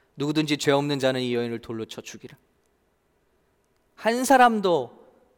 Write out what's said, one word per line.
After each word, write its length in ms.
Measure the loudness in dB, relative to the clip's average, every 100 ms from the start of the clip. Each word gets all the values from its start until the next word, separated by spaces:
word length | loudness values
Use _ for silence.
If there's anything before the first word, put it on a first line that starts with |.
| _ -8
"누구든지 400 | -4 -2 0 -2
죄 140 | 2
없는 280 | 2 2 0
자는 220 | 0 -2
이 120 | -2
여인을 260 | -2 -4 -8
돌로 260 | -10 -12 -12
쳐 160 | -14
죽이라." 360 | -16 -18 -20 -20 _ _ _ _ _ _ _ _ _ _ _ _ _ _ _ -8
한 300 | -4 -2 4
사람도 760 | 6 6 4 0 0 -2 -12 -20 _ _